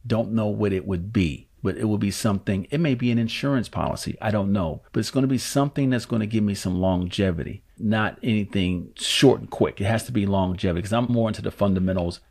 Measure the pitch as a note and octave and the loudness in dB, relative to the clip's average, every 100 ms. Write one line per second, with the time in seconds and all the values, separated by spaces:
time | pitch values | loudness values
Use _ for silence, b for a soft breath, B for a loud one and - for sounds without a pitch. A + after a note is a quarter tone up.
0 | A#2 A2 G2+ A2+ G#2+ G#2 G#2+ F#2+ F#2+ F#2 | -4 -2 0 0 0 0 0 0 -2 -4
1 | F#2+ A2 E2+ C2 - _ - E2+ G#2+ G#2 | 0 2 2 0 -12 _ -4 -2 0 0
2 | G2+ - A2+ G2 - G2 - C#3+ E3 B2 | 0 0 0 0 0 -2 -2 0 2 2
3 | A#2+ A#2 A2+ - C#3+ C#3 G#2 - - - | 2 2 0 -2 -2 0 -2 -4 -4 -4
4 | - - A2 G#2 G2 G2+ E2 D2 - - | -6 -4 -2 0 2 0 0 -4 -6 -4
5 | A2 C#3 C3+ B2+ - C#3 C#3+ - C3+ B2 | -2 0 2 0 0 0 0 0 0 0
6 | - A#2 G#2+ A2 G#2 G2 G2 F2+ F#2+ F2+ | 0 -2 0 0 0 0 -2 0 2 2
7 | F2 - F#2+ E2 - G2 - - A2 A2 | -2 0 0 0 -6 -10 -16 -6 0 0
8 | G#2+ - C3 G#2+ G2+ G2+ F2+ F2+ E2+ - | 0 -2 0 0 0 0 0 -2 -6 -8
9 | - - C3+ G#2+ - - D#2 - G2 A2 | -4 4 6 4 -2 0 0 0 0 0
10 | - A#2+ G2+ G2 F#2 F2+ G2 E2+ F#2+ A2+ | 0 -2 2 2 0 0 -2 -2 0 -2
11 | A#2+ A#2+ A2+ G#2 G#2+ - G2+ F#2 F#2 F#2 | 2 2 0 -2 -6 0 2 2 2 0
12 | E2+ - _ | -2 -4 _